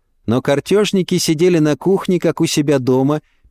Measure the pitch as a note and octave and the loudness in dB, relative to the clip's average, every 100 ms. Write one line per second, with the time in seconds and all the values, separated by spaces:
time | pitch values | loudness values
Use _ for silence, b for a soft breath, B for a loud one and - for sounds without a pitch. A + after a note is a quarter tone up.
0 | _ _ - B2 C#3+ C#3 - G3 G3 F#3+ | _ _ -4 -2 0 -2 0 0 0 -2
1 | E3+ F3 - D3+ F3+ E3+ D3+ C#3+ F#3 F#3+ | -2 -2 0 0 2 2 2 0 0 -2
2 | - F3 E3+ - E3 - D3 C#3 B2 B2+ | 0 -2 -2 -2 -2 0 0 0 2 0
3 | C3+ D3+ - _ _ | 0 -2 -6 _ _